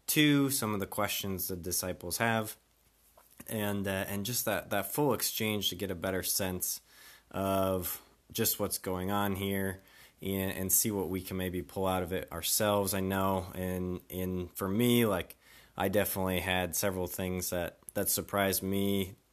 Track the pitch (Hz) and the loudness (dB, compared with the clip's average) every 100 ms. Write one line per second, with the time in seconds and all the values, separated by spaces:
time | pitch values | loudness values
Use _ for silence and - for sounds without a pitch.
0 | - 156 151 143 139 135 110 101 95 - | -2 4 6 6 4 2 0 0 -2 0
1 | 101 - 101 92 - 90 87 87 92 87 | 0 0 -4 -4 -4 -6 -4 -4 -4 -6
2 | 87 - 117 113 107 - _ _ _ _ | -4 0 2 2 0 -8 _ _ _ _
3 | _ - - - - 110 104 101 98 95 | _ -20 -20 -20 -8 -2 -2 -2 -2 -2
4 | 98 101 101 120 - 95 - 101 98 - | -2 -4 -4 -2 0 -2 -2 -2 -2 0
5 | 147 107 - - 110 104 95 90 98 87 | 2 2 0 -2 0 0 -2 -2 -4 -2
6 | 95 95 85 - 95 92 - - - - | -2 0 0 0 0 -2 -4 -6 -10 -20
7 | - - - 95 98 95 95 92 87 - | -20 -20 -10 -2 2 4 4 2 -2 -8
8 | - _ - - 107 - 98 - 98 92 | -12 _ -8 -2 0 0 -2 -4 -4 -2
9 | 92 101 101 95 98 98 95 92 - - | 0 2 2 0 -2 0 -2 -4 -12 -20
10 | - - 95 98 95 - 95 - 113 101 | -20 -10 -4 -2 -2 -2 0 2 2 0
11 | 85 95 90 95 92 90 85 101 95 92 | 0 -4 -4 -4 -2 -4 -6 -2 0 0
12 | 87 92 - 82 - - 107 101 98 98 | 0 -4 -6 -6 -2 2 4 4 2 0
13 | 95 95 95 95 92 90 92 92 90 90 | 0 2 2 2 -2 -4 -4 -2 -2 -6
14 | - 90 92 92 87 - 95 101 120 120 | -8 -6 -4 -4 -6 -4 -2 2 6 6
15 | 113 92 - - - - - - 98 101 | 6 2 -2 -12 -20 -20 -12 -2 2 2
16 | 95 98 92 92 92 92 90 80 101 92 | 2 0 0 2 2 2 0 0 0 0
17 | 87 - 92 92 90 90 85 - - - | -4 -2 -2 -2 -2 -2 -4 -8 -8 -4
18 | 95 - 90 101 98 92 95 98 101 101 | 0 0 0 2 2 2 0 0 2 2
19 | 92 104 _ | 0 -6 _